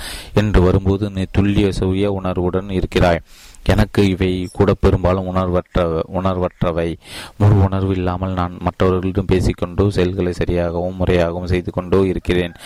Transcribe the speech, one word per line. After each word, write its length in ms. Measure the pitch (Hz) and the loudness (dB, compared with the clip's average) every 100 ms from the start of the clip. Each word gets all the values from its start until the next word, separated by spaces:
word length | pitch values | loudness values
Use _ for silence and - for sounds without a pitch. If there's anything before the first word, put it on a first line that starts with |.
| - - - | -6 -12 -2
என்று 280 | - 107 95 | 0 2 4
வரும்போது 500 | 90 95 95 98 104 | 4 2 2 0 -2
நீ 140 | 95 92 | -4 -4
துல்லிய 400 | - 101 101 101 | 0 2 2 0
சுய 400 | 87 95 95 101 | 0 -2 0 0
உணர்வுடன் 580 | 98 92 92 90 92 101 | -2 -4 -2 -2 -2 -2
இருக்கிறாய். 520 | 92 - 95 90 85 - - - - | -2 0 2 2 2 -4 -20 -20 -6
எனக்கு 380 | - 95 104 - | 0 2 2 2
இவை 260 | 101 90 92 92 90 | 2 2 -2 -2 -4
கூட 220 | - 98 | 0 2
பெரும்பாலும் 540 | 98 98 95 87 95 92 | 4 2 2 2 0 -2
உணர்வற்ற, 560 | 92 92 90 - - 85 80 - | -2 0 -2 -2 -2 0 -2 -4
உணர்வற்றவை. 760 | 90 95 90 90 - 90 82 85 80 - - - | -4 -2 -2 -4 -2 -2 -2 -4 -6 -12 -18 -12
முழு 220 | - 104 104 | 0 4 4
உணர்வு 340 | 95 95 95 | 4 2 0
இல்லாமல் 400 | 92 90 90 95 | 0 -2 -2 -4
நான் 220 | 92 90 90 | -2 -4 -4
மற்றவர்களிடம் 720 | 90 - 92 92 92 95 92 | -6 0 2 2 0 -2 0
பேசிக்கொண்டோ 560 | 92 104 90 90 87 101 | 2 0 -2 -4 0 0
செயல்களை 440 | 95 90 95 90 | 2 0 0 -2
சரியாகவும் 680 | 85 87 87 87 85 90 92 | -2 -2 0 -2 -2 -4 -2
முறையாகவும் 520 | 92 87 85 87 90 | 0 2 2 -2 -2
செய்து 220 | 90 85 | -2 -2
கொண்டோ 280 | - 90 95 | -6 0 2
இருக்கிறேன். 520 | 95 87 - 90 87 - | 2 0 0 0 -2 -6